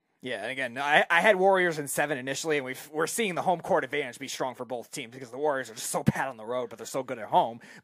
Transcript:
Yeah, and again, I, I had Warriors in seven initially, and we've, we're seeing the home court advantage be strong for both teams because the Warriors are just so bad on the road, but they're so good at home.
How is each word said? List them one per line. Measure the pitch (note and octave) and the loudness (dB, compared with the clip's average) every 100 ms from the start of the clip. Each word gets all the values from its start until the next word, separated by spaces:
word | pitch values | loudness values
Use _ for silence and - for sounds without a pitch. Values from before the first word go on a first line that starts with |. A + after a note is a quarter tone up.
| _ _ | _ _
Yeah, | B2+ A2 | -8 -6
and | A2 | -4
again, | C3 B2 B2 | -4 -4 -2
I, | C#3+ D#3+ - | 4 4 6
I | E3+ | 6
had | G#3 F#3 | 6 6
Warriors | G3 F#3+ F3+ D3+ | 6 6 4 0
in | C#3 | -2
seven | - D3 C#3 | 0 0 -2
initially, | C3 C#3 D#3+ D3 | -4 -2 0 0
and | C3 | 0
we've, | B2+ - | -8 -8
we're | D3+ D#3+ | -4 -2
seeing | - G#3+ D#3 | 0 -2 0
the | |
home | D3 E3+ | 0 0
court | - F3 | 2 0
advantage | C3+ D3 C3 A#2 | 0 -2 -4 -8
be | C3 | -8
strong | - C3+ A#2+ | -4 -4 -4
for | A#2+ | -8
both | B2 A2 | -8 -10
teams | - A#2 | -12 -12
because | B2+ B2 | -14 -14
the | B2 | -2
Warriors | D3+ C3+ B2+ | 0 0 -4
are | A2 | -8
just | - | -6
so | E3+ | -2
bad | B2+ - C3+ | 0 0 -2
on | A2+ | -6
the | G#2+ | -6
road, | B2 A#2 | -4 -4
but | A#2 | -8
they're | A2+ | -8
so | C#3 | -8
good | B2+ A#2+ | -6 -8
at | G2 | 0
home. | E3+ B2+ A#2+ - - | 2 2 -2 -16 -8